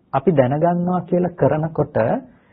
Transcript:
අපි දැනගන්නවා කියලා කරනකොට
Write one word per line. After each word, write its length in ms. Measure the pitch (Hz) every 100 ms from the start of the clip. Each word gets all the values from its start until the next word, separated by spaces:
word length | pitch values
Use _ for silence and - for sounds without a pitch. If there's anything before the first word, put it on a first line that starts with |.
| _
අපි 180 | 135 196
දැනගන්නවා 680 | 151 123 147 170 175 175 180
කියලා 340 | 180 180 180
කරනකොට 600 | - 135 151 160 160 - 113 113 226 262 - _